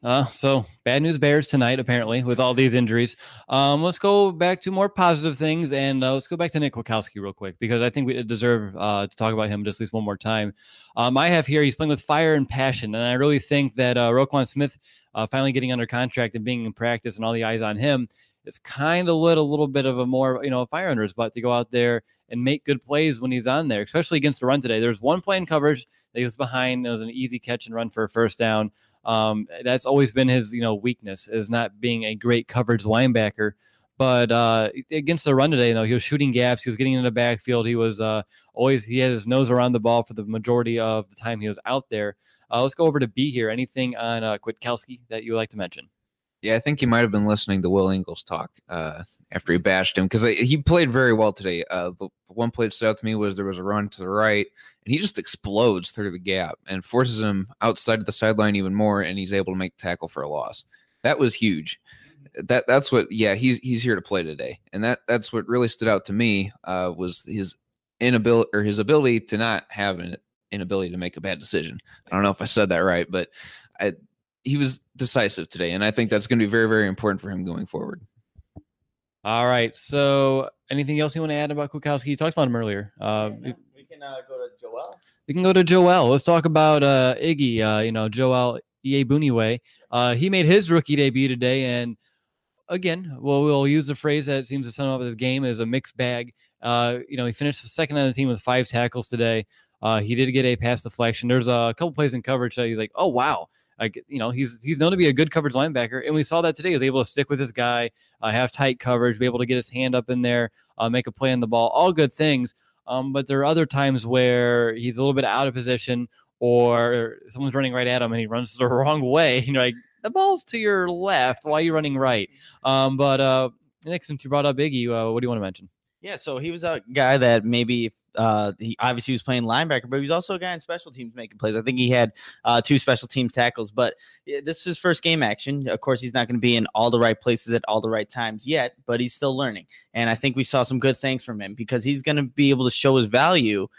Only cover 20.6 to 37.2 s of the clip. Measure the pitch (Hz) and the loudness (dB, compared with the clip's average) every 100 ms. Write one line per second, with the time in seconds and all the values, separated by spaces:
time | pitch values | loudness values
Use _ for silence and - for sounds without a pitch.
20.6 | 123 156 185 127 107 104 113 - 120 120 | -4 -4 -2 -2 -2 -2 -6 -4 -2 0
21.6 | 120 123 120 117 - _ _ 120 123 147 | 0 0 2 0 -4 _ _ -4 -2 0
22.6 | - 135 - 143 156 120 127 127 117 139 | -2 -4 -2 0 0 0 -2 -2 0 0
23.6 | 160 107 104 160 170 160 139 139 127 143 | 0 -2 -2 -2 0 0 0 0 0 0
24.6 | 123 110 117 107 117 175 185 190 180 156 | 0 0 0 0 0 0 0 -2 0 2
25.6 | 143 135 - _ _ 117 123 113 131 127 | 2 0 -4 _ _ -4 -4 -4 -4 -2
26.6 | 127 123 123 117 113 120 127 120 - 120 | -2 -2 -4 -4 -6 -8 -8 -8 -8 -8
27.6 | - 113 113 113 107 113 113 - 113 110 | -6 -8 -6 -4 -4 0 0 0 0 0
28.6 | 107 - _ _ - 113 110 107 98 82 | -2 -6 _ _ -2 0 2 0 -6 -6
29.6 | 123 127 - 139 131 127 131 127 107 120 | -2 -2 2 4 4 2 2 2 0 -2
30.6 | 117 107 117 120 107 95 - 110 107 117 | -2 0 -2 -4 -8 -12 -6 -6 -2 -2
31.6 | 113 104 120 117 110 110 120 120 117 123 | -4 -4 -4 -4 -4 -4 0 2 0 -2
32.6 | 117 113 104 110 127 117 107 - 107 - | 0 0 2 2 4 2 0 0 -4 -4
33.6 | _ _ _ - 131 123 120 117 117 113 | _ _ _ -2 2 4 4 4 4 2
34.6 | 110 - - 156 143 165 151 135 143 147 | 0 -4 -6 -4 -2 0 2 4 4 4
35.6 | 120 113 110 120 - 147 139 123 123 120 | 4 2 2 0 0 0 2 2 2 0
36.6 | - 110 131 131 123 113 | -2 -2 0 2 0 0